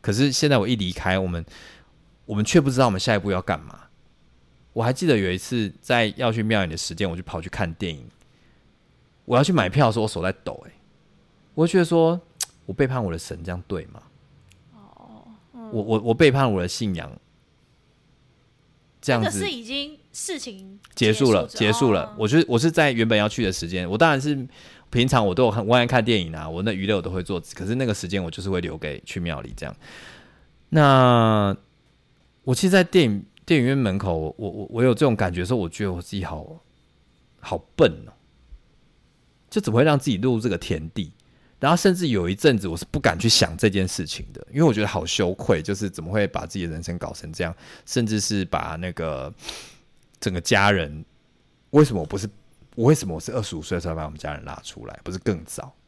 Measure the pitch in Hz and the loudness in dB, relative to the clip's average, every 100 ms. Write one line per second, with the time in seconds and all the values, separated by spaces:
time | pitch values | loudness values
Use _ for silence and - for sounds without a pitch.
0 | - 104 139 127 151 135 101 120 92 87 | -2 0 0 2 2 2 2 0 -2 -4
1 | 92 95 92 87 80 - - - _ _ | -2 0 0 -4 -8 -16 -20 -20 _ _
2 | _ _ - 104 107 180 139 127 127 92 | _ _ -6 -2 4 4 4 4 2 2
3 | - 107 95 95 - 82 76 - - _ | 0 0 0 -2 -2 -6 -6 -20 -20 _
4 | _ _ _ _ _ _ _ - 113 131 | _ _ _ _ _ _ _ -4 -2 0
5 | 175 120 95 92 - 123 104 - - 120 | 2 2 2 -2 -4 -4 -4 -6 0 2
6 | 113 - 123 113 110 110 90 82 - 82 | 2 0 -2 0 0 0 0 -4 -8 -4
7 | 98 85 90 87 85 - 90 80 95 76 | -4 -4 -8 -10 -10 -6 -6 -4 -8 -8
8 | 57 _ _ _ _ _ _ _ _ _ | -16 _ _ _ _ _ _ _ _ _
9 | _ _ - 123 185 175 92 135 131 110 | _ _ 0 2 4 2 2 4 2 2
10 | 107 - 87 98 - - - _ _ _ | -2 -2 -4 -4 -10 -12 -16 _ _ _
11 | _ _ _ _ _ - 165 190 170 170 | _ _ _ _ _ -2 2 4 4 4
12 | 165 175 - _ - _ - 95 135 131 | 4 2 -8 _ -12 _ -14 -2 0 0
13 | 104 82 - 80 85 90 - 92 76 - | -4 -6 -8 -10 -8 -10 -6 -8 -8 -18
14 | _ _ _ _ _ _ _ 226 202 - | _ _ _ _ _ _ _ -20 -20 -20
15 | - 220 - 220 _ 247 226 117 110 110 | -20 -20 -20 -20 _ -20 -8 -6 0 -2
16 | 120 113 156 135 135 98 90 - 110 87 | 0 6 6 6 4 2 -2 -2 -4 -4
17 | 76 60 _ _ _ _ _ _ _ _ | -8 -16 _ _ _ _ _ _ _ _
18 | _ _ _ _ _ _ _ _ _ _ | _ _ _ _ _ _ _ _ _ _
19 | - 120 113 104 403 262 226 277 285 302 | -2 0 0 -2 -4 -6 -8 -8 -10 -14
20 | _ - - 330 - 190 190 196 - - | _ -12 -8 -8 -10 -16 -20 -20 -20 -2
21 | 214 214 135 101 80 - 107 107 131 98 | 0 4 4 4 0 0 0 4 4 2
22 | 67 - 107 147 160 120 156 160 147 120 | 0 -4 2 2 4 2 2 2 2 2
23 | 113 110 104 - 107 92 82 92 90 104 | 2 2 2 0 -2 -2 -6 -4 -4 2
24 | 165 139 147 143 127 - - - _ 120 | 2 2 0 -4 -6 -14 -20 -20 _ 0
25 | 127 131 104 90 123 107 104 123 120 127 | 4 4 2 4 2 2 2 2 4 2
26 | 113 110 85 80 78 82 104 95 95 101 | 2 0 0 -8 -8 -4 -4 -2 0 0
27 | 90 92 90 92 - - 95 123 127 104 | -2 -6 -4 -6 -8 -12 -6 -2 -2 -2
28 | 90 98 87 - 95 92 87 80 76 69 | -4 -4 -6 -8 -4 -4 -4 -8 -10 -10
29 | - - 85 71 58 53 73 - - - | -10 -8 -6 -6 -10 -12 -14 -14 -20 -20
30 | - - - _ _ _ _ 156 143 135 | -20 -20 -20 _ _ _ _ 4 8 8
31 | 127 120 113 107 101 98 _ _ _ _ | 8 6 6 4 2 -2 _ _ _ _
32 | _ _ _ _ - 127 190 190 175 185 | _ _ _ _ -4 0 4 4 6 4
33 | 131 101 - _ - 160 123 139 117 95 | 4 2 -6 _ 2 2 4 2 0 0
34 | 98 82 78 - 104 104 101 113 127 110 | -2 -2 -4 -6 -10 -8 -8 2 2 4
35 | 143 107 95 87 90 123 87 - 101 87 | 2 2 0 -2 -2 -2 -2 -4 -6 -4
36 | 90 98 90 78 - 160 _ _ _ _ | -8 -8 -8 -10 -14 -20 _ _ _ _
37 | _ _ _ _ - 85 - - 139 76 | _ _ _ _ -8 -8 -8 2 2 2
38 | - - _ _ _ - _ _ _ _ | -16 -20 _ _ _ -20 _ _ _ _
39 | _ _ _ _ _ - 202 110 151 143 | _ _ _ _ _ -4 0 2 4 2
40 | - 98 123 117 117 90 - 82 80 107 | 0 0 2 0 0 -4 -4 -6 -6 -8
41 | 80 - _ _ _ _ 135 170 202 185 | -8 -12 _ _ _ _ 2 4 4 2
42 | 170 107 87 98 156 117 92 82 - 147 | 0 0 0 2 4 4 -2 -8 -6 -2
43 | - 82 113 - 113 82 110 98 92 - | 0 2 2 4 2 2 0 2 -2 -4
44 | 80 - - - - 139 160 107 104 98 | -8 -10 -12 -16 -10 2 2 4 0 -2
45 | 82 - 92 95 - 92 78 98 101 - | -4 -2 -2 -2 0 0 0 -4 -6 -8
46 | 80 107 98 - 80 98 82 78 85 85 | -6 -2 -2 -4 -10 -8 -8 -8 -8 -8
47 | 85 92 78 78 85 85 - - - - | -10 -12 -14 -6 -6 -6 -16 -20 -6 -2
48 | 113 107 95 104 90 - 80 80 90 85 | 0 0 0 -2 -2 -4 -6 -6 -8 -6
49 | 80 69 67 - - - - - _ _ | -6 -6 -10 -14 -16 -16 -18 -20 _ _
50 | _ _ - 90 - 107 101 98 78 76 | _ _ -6 -4 0 4 4 2 -2 -8
51 | 80 _ _ _ _ _ _ 143 147 104 | -16 _ _ _ _ _ _ 4 4 2
52 | 76 95 104 - _ _ _ - 117 151 | -4 -6 -8 -12 _ _ _ 0 2 2
53 | 95 80 - 120 104 82 78 87 85 80 | 0 -8 -6 -6 -6 -8 -6 -6 -6 -8
54 | 76 69 73 73 73 - - - - - | -8 -10 -10 -10 -12 -16 -16 -16 -18 -16
55 | - 92 - 90 82 - 135 _ | -12 -6 -4 -4 -6 -14 -14 _